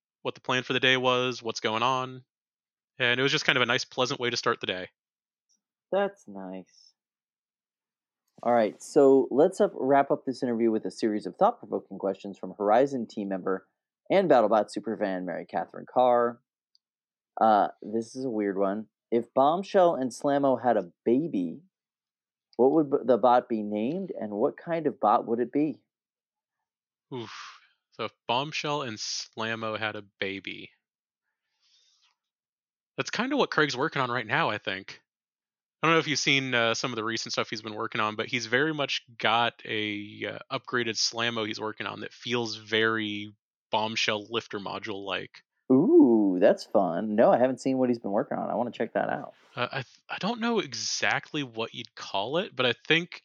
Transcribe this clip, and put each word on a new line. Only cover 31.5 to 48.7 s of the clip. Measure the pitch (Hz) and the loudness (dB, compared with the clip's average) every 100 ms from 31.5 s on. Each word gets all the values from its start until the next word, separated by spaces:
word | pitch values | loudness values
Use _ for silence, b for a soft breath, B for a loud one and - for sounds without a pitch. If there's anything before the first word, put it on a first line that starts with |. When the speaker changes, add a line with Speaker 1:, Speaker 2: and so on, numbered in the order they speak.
| _ _ _ _ _ _ _ _ _ _ _ _ _ _ - | _ _ _ _ _ _ _ _ _ _ _ _ _ _ -10
Speaker 1:
That's | 135 | -8
kinda | - 247 285 | -4 -2 0
what | 185 | 0
Craig's | - 151 127 | 0 0 0
working | 156 147 | -4 -2
on | 127 | -2
right | 123 110 | -4 -2
now, | 139 151 | -2 -2
I | 107 | -4
think. | - 95 98 - _ _ _ _ _ _ _ _ | -6 -8 -10 -20 _ _ _ _ _ _ _ _
I | 156 | 2
don't | 165 | 2
know | |
if | 151 | 2
you've | 143 | -2
seen, | - 135 135 | 2 0 2
uh, | 123 113 | 0 2
some | 110 139 | 0 -4
of | 117 | -4
the | |
recent | 110 113 123 | -4 -4 -6
stuff | - 113 | -6 -6
he's | 113 | -6
been | 110 | -10
working | 107 113 123 | -8 -6 -2
on, | 107 107 | -2 -2
but | 110 | -4
he's | 123 113 | -4 0
very | 123 156 | 0 0
much | 151 135 - _ 113 | -2 -4 -4 _ -4
got | 117 113 117 - - | 0 2 0 -4 -8
a, | 110 107 104 104 107 104 | -6 -4 -6 -10 -10 -10
uh, | 107 - 135 | -10 -8 -10
upgraded | - 127 117 107 | -4 -4 -2 -2
Slammo | - 117 117 117 107 | -4 -2 -2 -2 -4
he's | 107 | -6
working | 110 104 101 | -8 -8 -10
on | 104 | -10
that | 104 | -12
feels | - - 120 113 107 | -14 -4 -2 -2 -8
very | 107 110 113 110 107 104 107 107 _ _ _ | -2 2 2 2 -2 -6 -10 -14 _ _ _
Bombshell | 110 110 110 - 107 104 | -2 -2 -2 -2 -2 -2
lifter | 117 - 107 | -6 -6 -10
module-like. | 92 95 101 98 98 90 - - _ _ - | -8 -10 -8 -10 -6 -8 -8 -18 _ _ 2
Speaker 2:
Ooh, | 131 196 349 135 113 101 90 | 4 6 8 8 8 4 4
that's | 107 196 - | 4 4 2
fun. | 110 90 85 107 107 | 2 2 0 -2 4
No, | 131 | 6
I | 147 | 6
haven't | 127 127 | 4 0
seen | 139 131 | -2 0
what | 127 | 2
he's | 117 | 0
been | 101 | 0
working | 101 - - | -2 -2 -4
on. | 87 | -4
I | 87 | -4
wanna | 120 | -4